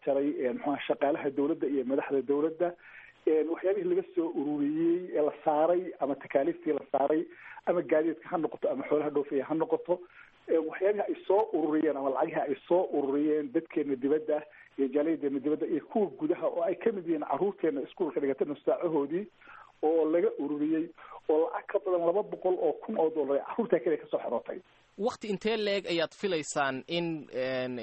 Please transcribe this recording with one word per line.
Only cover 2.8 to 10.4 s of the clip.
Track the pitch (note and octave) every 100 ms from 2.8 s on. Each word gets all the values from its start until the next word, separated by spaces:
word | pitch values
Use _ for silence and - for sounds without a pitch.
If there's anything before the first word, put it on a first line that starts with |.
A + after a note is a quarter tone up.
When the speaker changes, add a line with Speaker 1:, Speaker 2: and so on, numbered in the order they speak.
| - - - _ E3+
Speaker 1:
een, | D#3 D3+
waxyaabihii | E3 F#3 G#3 F3+
laga | F3+ - E3+
soo | E3 D#3
ururiyey | C#3+ D3 C#3+ D#3 E3+ F3 F3+ D#3+
ee |
la | D3 -
saaray | D#3+ D3+ E3 F3+ F3 -
ama | C#3+ C3+
takaaliiftii | - C#3 D3+ E3 D#3
la | C3+ -
saaray | C3+ C#3+ D#3 - - - - -
ama | F3
gaadiidka | - D#3 E3 D#3 -
ha | F3+
noqoto | D3+ - D3+
ama | C3+ -
xoolaha | D3+ D3+
dhoofaya | C#3+ C#3 C#3 C3+
ha | D#3+
noqoto, | D#3 D#3+ - F3+ F3+ - - _